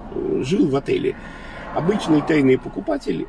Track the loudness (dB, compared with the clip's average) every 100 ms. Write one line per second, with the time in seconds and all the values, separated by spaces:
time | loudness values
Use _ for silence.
0 | -10 -6 -2 -2 2 2 4 2 0 0
1 | 0 -4 -10 -14 -14 -14 -8 -2 0 0
2 | 2 2 4 4 6 4 2 -6 -4 -4
3 | -4 -4